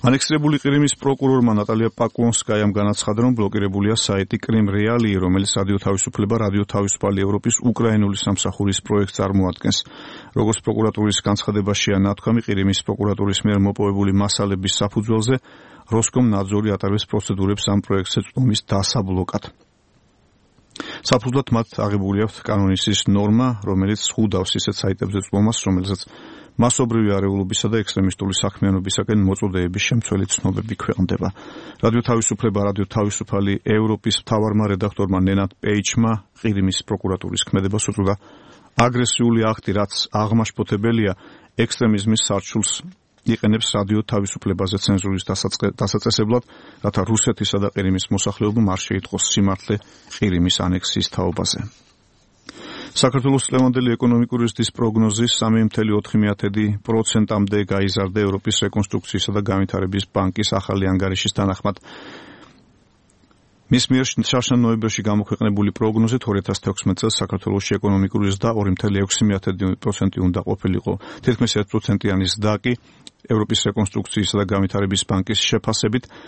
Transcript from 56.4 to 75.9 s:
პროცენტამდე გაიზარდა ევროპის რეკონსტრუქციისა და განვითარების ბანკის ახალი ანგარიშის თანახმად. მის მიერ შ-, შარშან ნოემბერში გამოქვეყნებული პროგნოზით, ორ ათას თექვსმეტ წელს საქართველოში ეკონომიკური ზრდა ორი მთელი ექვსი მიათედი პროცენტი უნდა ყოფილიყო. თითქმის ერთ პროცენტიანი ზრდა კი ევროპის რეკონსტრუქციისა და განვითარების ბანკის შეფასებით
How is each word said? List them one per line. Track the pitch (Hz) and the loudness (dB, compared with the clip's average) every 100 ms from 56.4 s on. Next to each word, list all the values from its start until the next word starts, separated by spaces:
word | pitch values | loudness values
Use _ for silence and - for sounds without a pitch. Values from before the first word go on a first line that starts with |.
| 101 101 107 104 | -2 0 0 -2
პროცენტამდე | - 110 110 110 104 104 101 104 98 | 0 0 2 2 2 2 2 0 0
გაიზარდა | 98 98 98 95 98 | 0 0 0 -2 0
ევროპის | 101 98 - 104 | 0 0 -2 -2
რეკონსტრუქციისა | 101 107 104 101 - 95 - 104 | -2 -2 -2 -4 -4 -4 -2 -2
და | |
განვითარების | 101 98 95 95 95 98 95 - | 0 0 0 -2 -2 -4 -2 0
ბანკის | 95 101 107 98 | 0 0 -2 -2
ახალი | - 101 95 | -2 -2 0
ანგარიშის | 92 95 95 - - | 0 0 -2 -4 -2
თანახმად. | 98 95 101 95 - - - - - - - - _ _ _ _ _ _ _ _ _ _ _ | -2 0 -4 -6 -12 -20 -18 -20 -20 -20 -20 -20 _ _ _ _ _ _ _ _ _ _ _
მის | 123 - | 2 4
მიერ | 131 131 | 2 2
შ-, | - | -2
შარშან | 110 127 120 123 | 0 0 2 2
ნოემბერში | 117 113 110 - | 2 2 -2 -2
გამოქვეყნებული | 104 104 101 107 110 101 101 - | 0 0 0 -2 0 2 0 0
პროგნოზით, | 110 107 113 123 | 0 2 2 2
ორ | - 98 | 0 -2
ათას | - 101 | -2 -4
თექვსმეტ | - 95 - 95 | -2 -2 -2 0
წელს | 110 - | 0 -2
საქართველოში | 101 95 - 98 - 101 | -2 -4 -2 -2 0 -2
ეკონომიკური | 104 98 98 107 101 | 2 2 2 2 0
ზრდა | 98 117 113 | 0 0 0
ორი | 101 95 | 0 0
მთელი | 110 98 | 0 0
ექვსი | 98 - 107 | 0 2 2
მიათედი | 98 - 95 95 92 | 2 -2 -2 -2 -2
პროცენტი | 110 101 98 - | -4 0 -2 2
უნდა | 92 90 87 | 0 0 -2
ყოფილიყო. | 98 95 92 - 98 - - | -2 0 -2 -2 -6 -8 -4
თითქმის | - 113 117 | 0 2 0
ერთ | - 104 | 0 0
პროცენტიანი | 110 - 101 104 95 95 | -2 0 0 2 0 0
ზრდა | - 107 107 | 0 0 0
კი | 123 120 _ - - _ - | 0 -4 _ -20 -20 _ -2
ევროპის | 110 107 107 107 101 | 0 2 0 0 0
რეკონსტრუქციისა | 101 - 95 - 98 104 | -2 -2 -4 -2 0 0
და | 98 | 0
განვითარების | 98 95 101 101 98 | 0 0 0 0 -2
ბანკის | - 98 95 104 | 0 -2 0 -2
შეფასებით | - 110 - 110 107 | 0 -2 0 -2 0